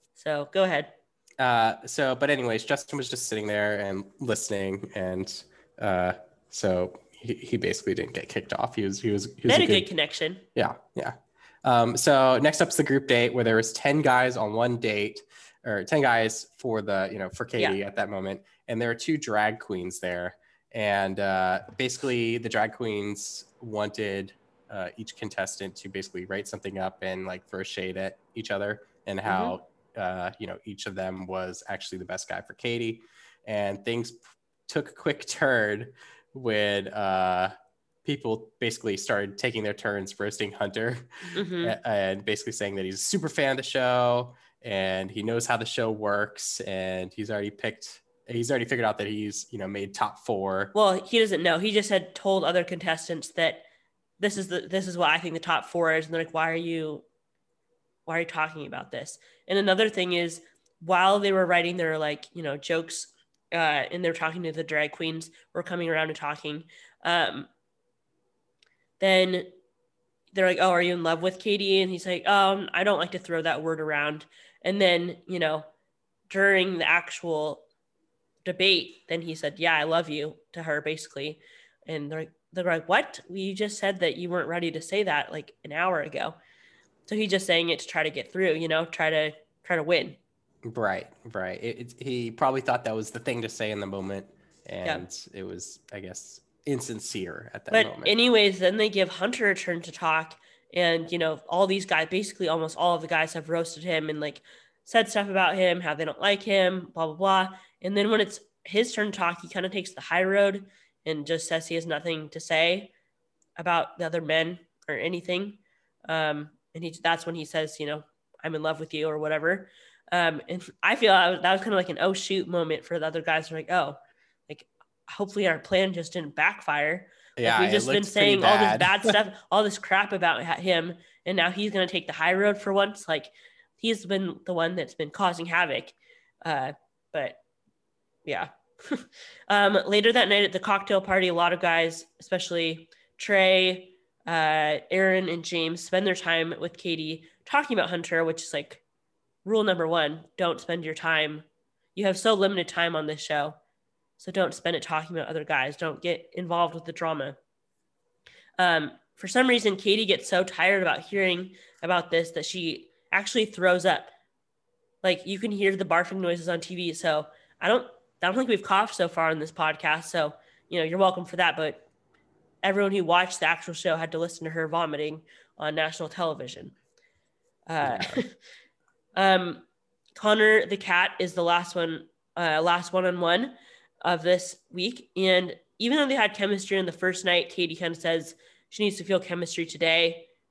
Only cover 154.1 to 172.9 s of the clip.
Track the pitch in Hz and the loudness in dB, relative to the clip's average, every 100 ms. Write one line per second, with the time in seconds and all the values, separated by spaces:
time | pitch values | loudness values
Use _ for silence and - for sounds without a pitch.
154.1 | _ - 190 170 165 170 165 - 156 165 | _ -6 0 0 -2 -2 -2 -2 -4 -4
155.1 | 165 131 160 147 143 135 147 165 147 175 | -6 -6 -6 -2 0 0 -4 -6 -4 -4
156.1 | 160 - - 175 170 170 165 160 - 165 | -4 -6 -10 -2 2 0 -2 -12 -6 -4
157.1 | 156 139 139 _ _ _ _ _ _ _ | -2 -6 -10 _ _ _ _ _ _ _
158.1 | _ - - _ - 180 160 147 - _ | _ -20 -20 _ 2 4 4 0 -8 _
159.1 | _ 185 254 262 240 214 190 208 214 196 | _ -2 2 4 4 2 2 2 2 4
160.1 | 185 - 185 185 - 185 196 175 - - | 2 2 0 2 2 4 4 2 0 -2
161.1 | 202 185 175 185 - - _ 170 180 170 | 0 2 0 -4 -14 -20 _ 0 0 2
162.1 | 165 165 165 156 185 165 - - _ _ | 0 0 -4 -6 -4 -6 -6 -12 _ _
163.1 | 185 202 240 214 180 185 180 180 156 - | -2 0 0 0 2 4 6 4 2 -2
164.1 | - _ _ _ _ _ _ _ _ 185 | -20 _ _ _ _ _ _ _ _ 0
165.1 | 175 185 196 214 202 196 190 175 170 180 | 0 -4 -6 -4 0 2 2 2 2 2
166.1 | 190 175 175 165 170 170 180 175 160 170 | -2 -2 -2 -2 -4 -6 -6 -6 -2 0
167.1 | 151 151 - _ _ 180 240 - - _ | 0 -2 -12 _ _ 2 2 0 -14 _
168.1 | _ 175 226 254 202 - 196 196 - 170 | _ 0 0 0 0 2 2 2 0 -2
169.1 | - 160 160 160 - 156 156 160 160 - | 0 0 0 -4 -2 -2 0 0 -2 -2
170.1 | 170 151 - _ _ _ 180 160 180 190 | -2 -2 -4 _ _ _ -2 -2 4 4
171.1 | 185 170 180 170 160 151 - _ _ _ | 2 -4 0 2 2 -2 -4 _ _ _
172.1 | _ _ _ _ _ 196 196 196 | _ _ _ _ _ 0 2 2